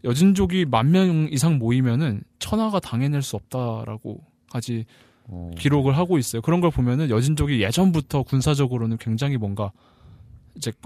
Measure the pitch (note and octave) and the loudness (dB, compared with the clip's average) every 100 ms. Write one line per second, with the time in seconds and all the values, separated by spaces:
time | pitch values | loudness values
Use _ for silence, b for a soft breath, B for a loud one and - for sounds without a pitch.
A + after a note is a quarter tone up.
0 | - B2+ F#3+ G3 F#3+ F#3 E3 A#2 C3 F#3 | -2 4 4 4 2 0 0 2 4 4
1 | F#3 D#3+ D#3 D3 D#3+ D3 A2+ B2 B2+ A#2+ | 4 2 0 2 2 2 2 2 2 0
2 | D#3+ G2+ - _ - G#3+ A3 G3 - A2+ | 0 -4 -8 _ -4 -2 0 -2 -4 -2
3 | C#3 D3 C3+ G#2 - B2+ B2 A2 A2+ G#2+ | -2 -2 -4 -8 -8 -6 -4 -6 -8 -10
4 | A2 G#2 - _ _ A#2+ A2+ A#2 A2 b | -12 -14 -16 _ _ -10 -6 -6 -6 b
5 | b b - F2+ F2 E2 G#2+ D3 C3+ C3+ | b b -16 -14 -12 -4 0 2 2 2
6 | F3+ E3+ A#2+ A#2+ A#2 F3 F3 C3+ B2 B2+ | 2 0 0 -4 0 2 2 0 0 0
7 | D#3 A2 C3 D3+ D3 C3 G2 A#2+ F#3+ E3 | 0 2 2 0 0 0 0 2 2 2
8 | C#3 D3 B2+ C3+ D3 C#3+ C3+ B2+ A2+ A2+ | -2 -4 0 0 0 2 0 0 -2 -4
9 | A2+ A2+ C#3 C3+ G#2 G2 G2+ - b b | -4 -2 -2 -2 -4 -4 -6 -8 b b
10 | b b b b - - C3+ - | b b b b -20 -10 -8 -8